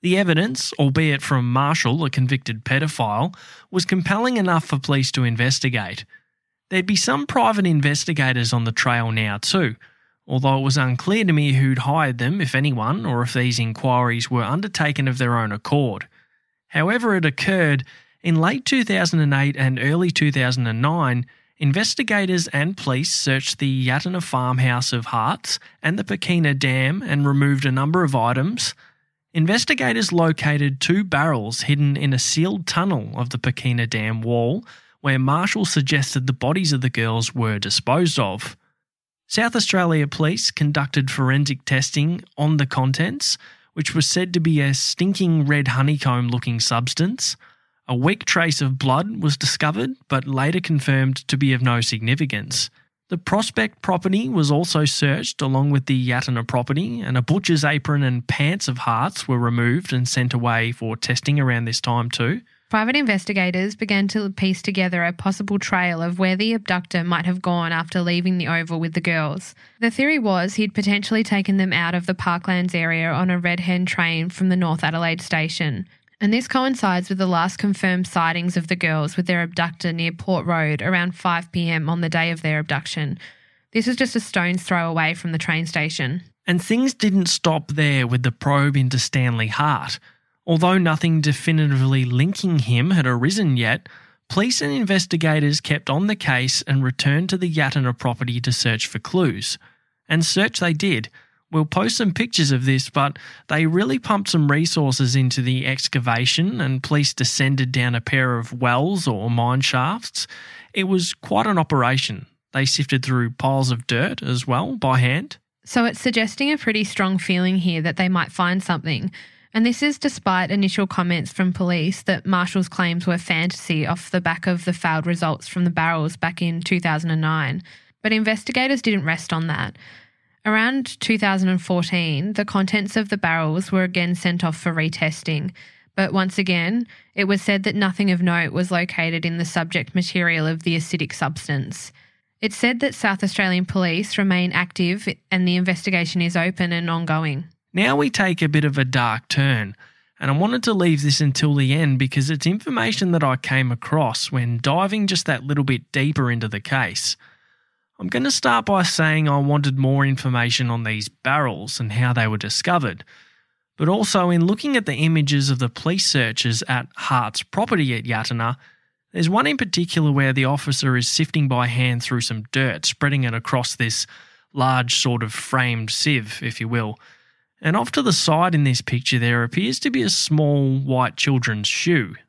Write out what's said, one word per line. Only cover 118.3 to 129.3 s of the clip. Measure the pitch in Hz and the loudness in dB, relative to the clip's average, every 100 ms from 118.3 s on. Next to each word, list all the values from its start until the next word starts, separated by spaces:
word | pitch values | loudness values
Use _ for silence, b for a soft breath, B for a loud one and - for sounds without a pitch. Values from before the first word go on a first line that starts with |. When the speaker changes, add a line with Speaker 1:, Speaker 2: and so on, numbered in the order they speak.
Speaker 2:
find | - 180 185 | -2 0 0
something. | - 170 160 139 190 B B B B | -2 -4 -2 -4 -4 B B B B
And | 220 233 | 0 0
this | 240 | 2
is | 294 285 | -2 0
despite | 294 - - 185 180 | -4 -2 0 0 0
initial | 202 196 185 196 | 0 0 0 -2
comments | - 175 175 165 | 0 0 0 -4
from | - 185 | 0 0
police | 180 180 175 160 190 | 0 0 0 0 -2
that | - 185 - | -2 -2 0
Marshall's | 190 180 196 180 | 0 0 -2 -4
claims | - 175 170 175 | 0 0 0 0
were | 175 | -2
fantasy | - 165 175 - - 160 151 | -2 -2 -2 -4 -2 -2 0
off | 175 - | -4 -2
the | 180 | -2
back | 175 170 185 | 0 -2 -2
of | 175 | -2
the | 175 | -2
failed | 175 175 160 160 | -2 0 0 0
results | 170 165 151 - | 0 -2 -2 -6
from | - 175 | -2 0
the | |
barrels | 165 165 165 156 - | 2 0 0 -2 -2
back | 165 170 | -4 -2
in | 170 170 | -4 -2
two | 180 180 | -2 0
thousand | 175 156 165 | 2 0 0
and | 160 | 0
nine. | 156 160 139 156 180 B B _ | 0 0 -2 -4 -8 B B _
But | 214 | -2
investigators | 220 214 220 - 247 262 277 | 0 0 -2 -2 -2 0 0
didn't | 233 208 | 2 0
rest | 151 160 - | 0 -4 -2